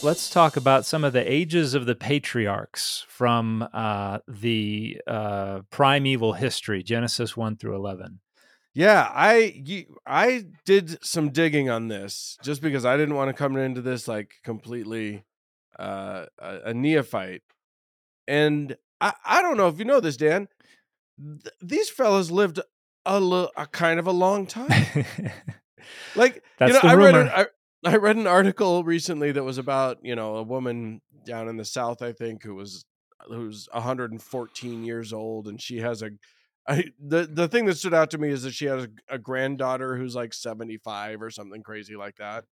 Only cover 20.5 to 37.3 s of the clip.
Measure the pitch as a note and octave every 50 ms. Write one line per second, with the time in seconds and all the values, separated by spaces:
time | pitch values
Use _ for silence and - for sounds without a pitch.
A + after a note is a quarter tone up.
20.5 | _ _ _ _ _ _ _ _ _ _ _ _ _ _ C#3 D3 D3+ D3 _ A#2
21.5 | _ _ F#3 E3+ - E4+ G#4+ - - - C4 A3 G3 G3 F#3 D#3+ E3+ F#3+ G#3 F#3+
22.5 | D#3+ F3+ E3 _ _ _ _ _ _ _ _ F#3 F#3+ G3+ F#3+ F3+ F3+ F3+ F3+ -
23.5 | - - - - - - E3+ E3 E3 E3+ E3+ F3 F#3 F3+ F3+ F#3 G3 G#3 G3 F3+
24.5 | - A3 B3 C#4+ A2+ - C#3+ - - D3+ B2+ - - - G#3 - - - - -
25.5 | - - _ _ _ _ - - - - - - - G3 A#3 C4 B3+ - _ _
26.5 | _ _ - - B3 C4+ C4 - C4 C#4 D4+ C#4+ E3+ - B3+ C3 - F#3 G3+ -
27.5 | _ _ _ _ _ _ - E3+ E3 G#3+ G3 G#3 G#3+ A3 A3 F#3+ F3 F#3 F#3+ G3
28.5 | F#3 - G#3+ F#3 F3 F3 F3 E3 E3 E3+ D#3 - F3 D3+ D3 D3 C#3 C#3+ C3+ C3
29.5 | C3 B2+ C3 C3 C#3 C3+ C3+ C3 B2 _ - A#2+ B2 A#2 A2 A2 G#2+ A2 A2 A2
30.5 | B2 C3 B2+ B2 A#2+ A#2+ A#2 A2 A2 A2 _ _ _ _ _ - A#2+ A2+ A2+ A2+
31.5 | A2+ A2+ G#2+ - - C3+ B2 A#2 A#2+ A#2 B2+ A#2+ A#2 _ A#2 A#2 A2 G#2+ - A2
32.5 | G2+ F#2+ G2+ G2+ F#2+ F#2 - _ _ _ _ _ _ _ - - A2 A#2 A#2 A2
33.5 | G#2+ G#2 G2+ - - A#2 A2+ B2 C3 B2+ B2+ A#2 A2 A2+ - - - C3 A#2+ A2
34.5 | _ - - B2 A#2+ A2+ A2+ A#2 A#2 A#2 A#2 G#2+ A2 G#2+ A2 A2+ A2+ A2 G#2+ G#2+
35.5 | G#2 G#2+ - - B2 A#2 A2+ A#2+ A#2+ G#2 A2 G#2+ G#2 G#2 _ _ _ _ _ _
36.5 | _ _ _ - C#3+ C#3+ F3+ D#3 - _ C#3+ C#3+ D3+ E3 F3 D#3